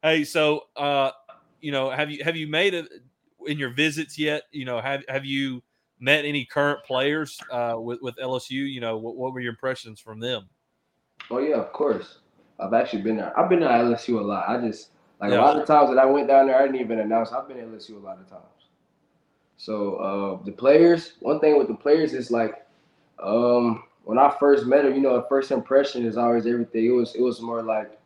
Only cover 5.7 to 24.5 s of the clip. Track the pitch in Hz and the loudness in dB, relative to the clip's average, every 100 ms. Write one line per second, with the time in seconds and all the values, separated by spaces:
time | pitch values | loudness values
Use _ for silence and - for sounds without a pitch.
5.7 | _ _ _ 127 151 147 147 123 - 143 | _ _ _ 0 0 0 -4 -4 0 0
6.7 | 143 - 131 139 151 151 - - 123 120 | 0 -4 -2 0 -2 -6 -12 -10 -6 -4
7.7 | 113 117 120 127 120 127 127 - 131 139 | -4 -6 -8 -10 -8 -6 -6 -6 -8 -6
8.7 | 131 117 110 113 123 127 131 123 113 131 | -6 -6 -6 -8 -8 -8 -6 -8 -6 -6
9.7 | 131 117 107 - 110 117 120 190 _ _ | -6 -10 -20 -20 -12 -6 -6 -8 _ _
10.7 | _ _ _ _ _ - 123 147 143 - | _ _ _ _ _ -8 -4 0 -2 -4
11.7 | - 147 107 - _ _ _ _ _ 95 | -4 -2 -2 -6 _ _ _ _ _ -2
12.7 | 117 120 110 98 110 101 - 180 180 156 | 0 0 -2 -4 -4 -4 0 2 4 4
13.7 | 120 120 113 - 117 101 101 92 123 117 | 4 2 0 -2 -2 -2 -4 -2 -2 -4
14.7 | 104 - _ _ _ 104 120 143 151 151 | -6 -16 _ _ _ 0 4 4 4 4
15.7 | 151 135 131 131 139 143 - 135 131 139 | 4 6 6 4 4 4 6 6 4 2
16.7 | 135 117 113 107 113 110 123 139 127 113 | 0 -4 -2 0 0 0 -6 -10 -14 -16
17.7 | 110 - 104 98 92 92 95 - _ _ | -18 -20 -20 -18 -18 -20 -20 -20 _ _
18.7 | _ _ _ _ _ _ _ _ _ - | _ _ _ _ _ _ _ _ _ -10
19.7 | 107 101 95 98 101 98 95 95 - 127 | -6 -6 -4 -6 -4 -6 -8 -12 -2 4
20.7 | 151 170 170 - _ - 156 156 147 131 | 6 8 4 -2 _ -2 2 4 4 2
21.7 | 110 143 156 156 131 123 117 113 - _ | -2 2 4 2 -4 -4 -2 -2 -6 _
22.7 | _ _ _ _ - 95 110 120 123 120 | _ _ _ _ -12 -2 0 4 4 2
23.7 | 110 - _ - 117 143 - 143 | -2 -8 _ -4 4 4 4 4